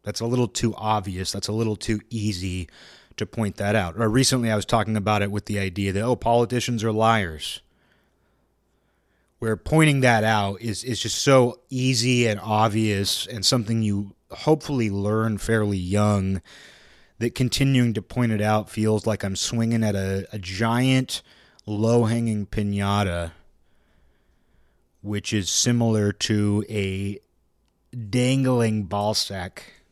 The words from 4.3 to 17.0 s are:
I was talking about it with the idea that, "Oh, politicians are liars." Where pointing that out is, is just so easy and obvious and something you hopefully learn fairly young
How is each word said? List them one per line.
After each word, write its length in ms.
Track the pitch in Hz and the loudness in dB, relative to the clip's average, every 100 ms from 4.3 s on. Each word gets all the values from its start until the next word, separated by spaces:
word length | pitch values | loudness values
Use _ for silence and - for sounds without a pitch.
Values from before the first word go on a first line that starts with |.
| 131 117 | 0 0
I 60 | 107 | -2
was 100 | - | 0
talking 320 | 117 107 110 | 0 0 -2
about 240 | 98 104 | 0 0
it 100 | 98 | 0
with 140 | 101 - | -4 -4
the 140 | 101 | -4
idea 340 | 95 90 98 | -4 -2 -2
that, 80 | 95 | -2
"Oh, 140 | 117 123 | -2 0
politicians 680 | 117 120 117 123 120 117 | 2 2 2 -2 -2 -2
are 80 | 110 | -2
liars." 720 | 107 110 113 90 76 - - _ _ _ _ _ _ _ _ _ _ _ _ _ _ _ _ _ _ | 2 4 4 0 -6 -10 -12 _ _ _ _ _ _ _ _ _ _ _ _ _ _ _ _ _ _
Where 180 | 113 107 | -4 -4
pointing 460 | - 156 156 139 | 2 4 6 4
that 240 | 127 113 110 | 4 4 4
out 340 | 107 101 95 | 2 0 -4
is, 240 | 113 101 | -6 -6
is 160 | 131 110 | -6 -6
just 200 | 110 - | -4 -2
so 420 | - 135 120 - _ | 4 6 4 -2 _
easy 580 | 131 131 123 120 123 117 | -2 0 0 2 2 2
and 140 | 104 | 0
obvious 840 | 107 107 110 104 110 98 101 - - | 0 2 2 2 0 0 -2 -4 -6
and 200 | 110 92 | -4 0
something 360 | 127 110 113 | 0 0 0
you 320 | 107 101 101 - _ | 0 0 -4 -14 _
hopefully 580 | 113 - 156 - 135 110 | -6 0 0 0 -2 -2
learn 480 | 98 101 110 110 104 | -2 0 0 0 -2
fairly 400 | - 113 104 98 | 0 0 2 -2
young 640 | 90 101 104 101 95 95 - - - - - - | 0 2 4 2 0 -4 -8 -20 -20 -20 -20 -20